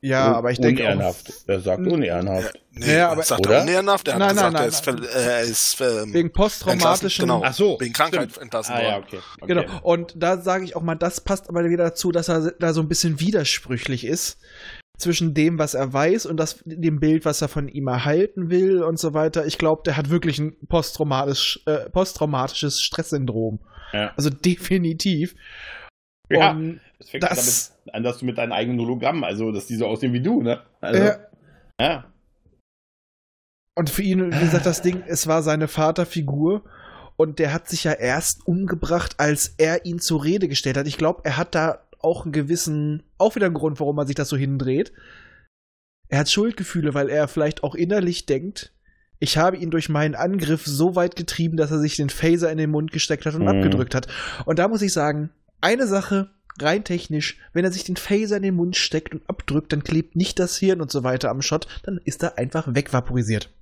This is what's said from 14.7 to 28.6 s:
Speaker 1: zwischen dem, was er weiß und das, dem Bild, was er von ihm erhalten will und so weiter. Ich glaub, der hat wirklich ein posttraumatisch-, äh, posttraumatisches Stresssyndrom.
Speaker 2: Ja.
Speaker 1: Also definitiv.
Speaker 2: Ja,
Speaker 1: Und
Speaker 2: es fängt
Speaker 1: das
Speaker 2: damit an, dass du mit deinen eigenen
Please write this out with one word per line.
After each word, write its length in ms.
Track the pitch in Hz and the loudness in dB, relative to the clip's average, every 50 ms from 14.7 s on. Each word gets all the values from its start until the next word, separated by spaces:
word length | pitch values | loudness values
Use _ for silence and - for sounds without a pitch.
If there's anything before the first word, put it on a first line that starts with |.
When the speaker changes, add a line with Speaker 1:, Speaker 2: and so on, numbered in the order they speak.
| - - - _ _ | -20 -20 -20 _ _
Speaker 1:
zwischen 380 | - - 175 170 - 170 165 143 | -6 -2 -2 0 2 0 0 2
dem, 240 | 151 151 160 170 156 | 2 2 2 2 0
was 160 | 156 147 - | -2 -2 0
er 180 | 127 135 131 127 | -2 -4 0 0
weiß 320 | 139 147 165 190 226 - | 2 2 4 2 2 0
und 140 | - 165 156 | -4 -2 -2
das, 240 | 160 151 - - _ | -2 -4 -4 -10 _
dem 340 | 165 160 175 165 165 151 147 | -14 -8 0 0 0 2 4
Bild, 280 | 147 156 156 160 156 | 4 4 4 4 2
was 160 | 160 147 - 156 | 0 -2 0 -2
er 60 | 143 | -2
von 200 | - 151 143 135 | -2 -4 -4 -4
ihm 200 | - 143 139 131 | -4 -4 -2 0
erhalten 600 | 123 123 117 143 147 165 196 208 - 190 180 165 | 0 0 0 2 2 2 2 2 0 -4 -4 0
will 340 | 180 180 185 190 190 180 170 | 2 4 4 4 4 4 4
und 160 | 165 165 160 | 2 0 0
so 140 | - 160 143 | -2 -2 0
weiter. 320 | 156 156 160 156 170 151 | 2 0 2 0 0 -2
Ich 140 | 143 - - | -2 -2 0
glaub, 260 | - 160 156 156 - | 2 2 2 2 0
der 140 | 175 143 139 | -2 -2 0
hat 100 | 147 139 | 0 2
wirklich 300 | 165 175 - 170 143 135 | 0 2 2 0 -2 -2
ein 180 | 151 156 - _ - | -4 -6 -6 _ -8
posttraumatisch-, 920 | - - 170 156 - - - 156 147 131 131 139 139 135 - - - - - _ | 0 0 0 0 0 -2 -4 -2 0 0 0 0 0 0 0 0 -2 -4 -4 _
äh, 240 | - 151 147 - - | -2 -2 0 -2 -2
posttraumatisches 880 | - 180 190 185 - - 156 151 147 127 127 135 - - - 143 139 - | 0 0 0 0 0 -4 -2 -2 0 -2 -2 -2 -4 -4 -4 -2 -2 -2
Stresssyndrom. 800 | - - - - 160 - - 143 135 123 107 113 113 113 110 110 - - - - - - - | -4 -4 -4 -4 -4 -2 -2 -2 -2 -2 -2 -2 -2 -2 -4 -6 -10 -14 -20 -20 -16 -6 -4
Speaker 2:
Ja. 200 | 104 104 - - | -4 -4 -2 -2
Speaker 1:
Also 140 | - 139 151 | -2 -2 -2
definitiv. 1040 | 135 139 - 180 180 - - - 185 190 175 165 165 165 - 202 180 147 160 175 - - - - - - - - - - - - _ _ _ _ _ _ _ _ | -2 0 0 0 0 0 -2 -2 0 0 0 -2 -2 -2 0 0 0 0 -2 -4 -6 -14 -20 -20 -20 -18 -18 -18 -18 -18 -20 -20 _ _ _ _ _ _ _ _
Speaker 2:
Ja, 220 | - 170 180 196 160 | 4 6 6 4 4
Speaker 1:
Und 280 | 156 160 160 170 160 _ _ _ _ | 0 -4 -6 -8 -10 _ _ _ _
Speaker 2:
es 100 | - - | -20 -12
fängt 140 | - 139 165 | -6 -4 -2
Speaker 1:
das 500 | 180 - - 120 123 120 - - - _ _ _ | 0 0 0 0 0 0 0 -2 -6 _ _ _
Speaker 2:
damit 100 | - - | -12 -6
an, 80 | 110 113 | -4 -2
dass 140 | 123 120 - | -2 -4 -2
du 60 | 127 | -4
mit 140 | 123 113 117 | -4 -2 -2
deinen 140 | 117 113 - | -4 -2 -2
eigenen 280 | 101 | -2